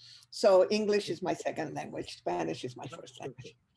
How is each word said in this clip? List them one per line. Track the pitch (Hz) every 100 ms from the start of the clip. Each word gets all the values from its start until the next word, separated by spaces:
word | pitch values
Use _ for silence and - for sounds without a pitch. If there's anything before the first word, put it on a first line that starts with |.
| - - -
So | - 220 190 185
English | 214 214 208 202
is | 170
my | 175
second | 160 - 165 156
language. | 147 147 - 151 -
Spanish | - 175 165 160
is | 127 127
my | 147
first | 170 - -
language. | 143 123 - - _